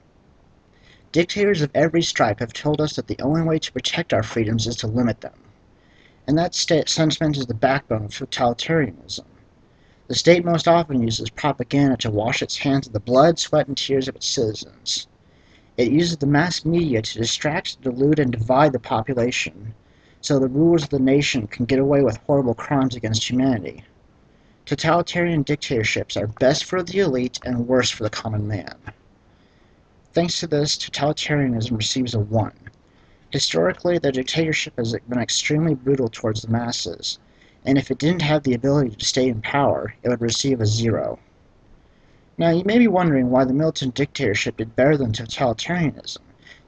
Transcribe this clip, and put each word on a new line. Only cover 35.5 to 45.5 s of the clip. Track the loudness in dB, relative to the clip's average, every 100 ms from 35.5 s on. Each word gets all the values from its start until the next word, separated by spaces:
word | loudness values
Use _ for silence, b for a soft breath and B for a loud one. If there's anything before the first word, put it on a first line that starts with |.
| 0 2
brutal | 0 0 0 0
towards | -4 -4 -4
the | -2
masses, | -2 -2 -6 -6 -8 -10 -10 b b b b 0
and | 0
if | 0
it | -2
didn't | 0 0
have | 2 0
the | 2
ability | 0 2 2 2 -2
to |
stay | -4 0 0
in | 0
power, | -2 0 2 0 -4 -6
it | -4
would | -2
receive | -2 -2 -2 0
a | 0
zero. | 0 0 0 -2 -8 _ _ _ _ _ -20 _ b b b b 0
Now, | 2
you | 2
may | 4 6
be | 6
wondering | 6 4 4 4
why | 4
the | 2
militant | 2 0 0 -4
dictatorship | -2 -4 -2 -2 0 -2 -4
did | -4 2
better | 4 4
than | 0
totalitarianism, | -4 -6 -2 -2